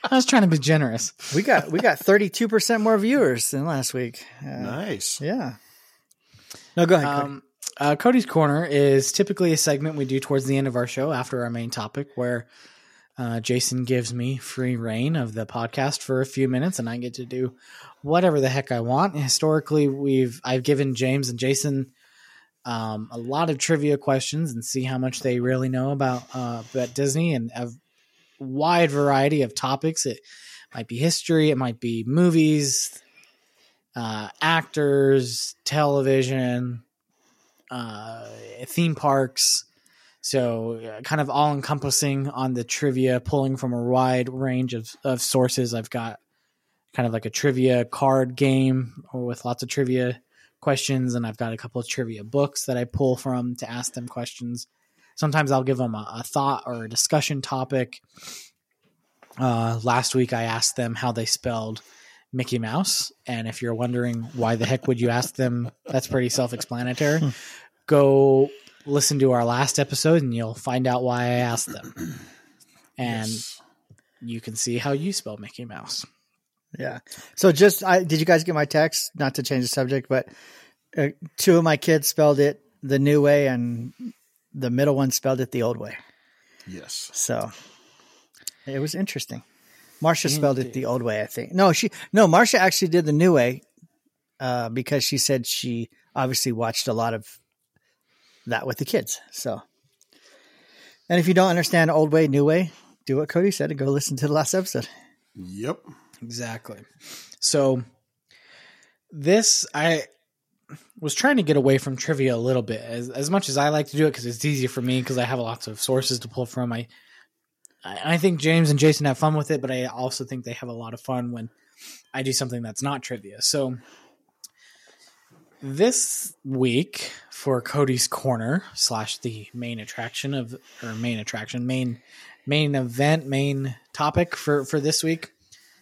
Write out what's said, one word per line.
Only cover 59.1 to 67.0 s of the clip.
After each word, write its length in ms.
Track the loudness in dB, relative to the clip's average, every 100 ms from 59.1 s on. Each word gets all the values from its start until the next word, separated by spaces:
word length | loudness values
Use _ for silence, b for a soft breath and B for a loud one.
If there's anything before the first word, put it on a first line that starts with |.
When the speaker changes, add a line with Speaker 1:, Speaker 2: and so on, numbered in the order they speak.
| _ -20 -2
Speaker 1:
Uh, 400 | 0 2 0 0
last 300 | 0 0 2
week 200 | 0 0
I 100 | 0
asked 320 | -2 -2 -2 -2
them 180 | -6
how 180 | -2 -4
they 120 | -2 -4
spelled 560 | -4 -4 -4 -6 -10 b b b b b
Mickey 280 | -8 -4 -4
Mouse, 520 | -2 -2 -2 -2 -6 _ -8
and 220 | -6 -6
if 160 | -6
you're 100 | -6
wondering 480 | -4 -2 -2 -2 -4 -8 -2
why 200 | 0 0
the 120 | 0
heck 200 | 0 0
would 140 | 0
you 80 | 2
ask 240 | 0 -4 -2
them, 360 | -2 -2 -6 _ -4
that's 180 | -4 -2
pretty 220 | -2 0
self-explanatory. 920 | -2 -2 -4 -8 -6 -6 0